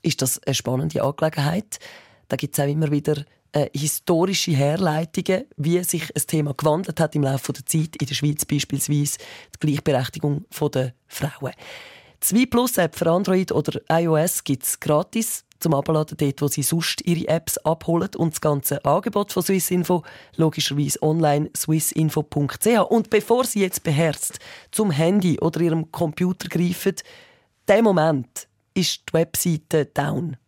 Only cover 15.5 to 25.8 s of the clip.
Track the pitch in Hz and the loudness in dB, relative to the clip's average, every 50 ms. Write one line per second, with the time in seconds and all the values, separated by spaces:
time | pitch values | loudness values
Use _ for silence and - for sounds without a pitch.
15.5 | _ _ - 165 156 139 139 - 160 156 156 - 156 - 151 143 135 - 147 143 | _ _ -2 0 0 0 0 0 0 0 0 -2 -2 -2 -2 -2 0 0 -2 -2
16.5 | - - 135 - 165 170 160 - - - - - 175 165 156 - 156 165 165 - | 0 -2 -2 0 0 0 -2 -2 -4 -2 0 0 0 0 0 0 0 -2 0 -4
17.5 | - - _ 156 165 160 - - 165 170 180 202 - - 170 160 - - - 156 | -8 -2 _ 0 0 0 0 0 0 0 0 -2 -2 -2 -2 -2 -2 0 0 0
18.5 | 147 143 - - 143 143 _ 139 147 180 190 240 - 202 202 - - 185 175 - | 0 0 -2 -4 -6 -2 _ 2 2 2 0 0 -2 -2 -2 -2 -2 -2 0 2
19.5 | 196 190 - - 180 180 170 - 180 170 - - - - - - - - 160 156 | 2 0 2 0 0 0 2 2 0 0 0 -6 -20 -20 -20 -16 -2 0 0 0
20.5 | - - 151 - 139 143 147 143 - - - 156 156 165 160 147 143 147 151 - | 2 0 -4 -2 0 0 0 -2 -2 0 0 0 2 4 4 2 2 2 0 -4
21.5 | _ - - - 156 160 156 - - - 160 156 - 156 147 _ - 156 143 135 | _ -8 -2 0 0 0 0 0 0 0 0 2 0 -2 -4 _ -2 -2 -2 -2
22.5 | - - - 214 240 220 185 - - 226 214 - - 208 208 - 226 247 262 - | -4 0 2 4 4 4 4 4 2 0 2 2 2 0 4 4 2 2 2 0
23.5 | - 208 196 185 - - _ 170 147 143 165 160 147 - - - - - - - | 0 0 0 0 -2 -2 _ 0 2 2 2 2 0 -2 -6 -8 -8 -10 -18 -18
24.5 | - - - _ - - 214 202 143 135 160 170 190 208 180 175 143 - - 165 | -20 -20 -20 _ -2 0 0 0 2 2 2 4 4 4 4 2 2 2 0 -2
25.5 | 160 160 170 170 160 165 | 0 2 0 2 2 0